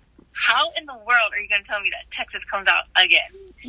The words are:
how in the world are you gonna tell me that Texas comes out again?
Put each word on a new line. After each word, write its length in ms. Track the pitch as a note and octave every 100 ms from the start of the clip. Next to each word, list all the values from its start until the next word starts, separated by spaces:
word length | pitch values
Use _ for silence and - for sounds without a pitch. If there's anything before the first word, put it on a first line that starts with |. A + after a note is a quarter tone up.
| _ _ _
how 380 | - - A#3+ D#4+ D#4+
in 80 | D4+
the 80 | B3
world 360 | G#3 A#3+ G#3+
are 60 | G#3+
you 100 | G3+
gonna 140 | G3+
tell 180 | G3+ G#3
me 80 | G3
that 180 | - -
Texas 340 | - - G3+ -
comes 220 | G3+ F#3+
out 160 | E3+ - F3
again? 260 | F3+ D#3+ - - - -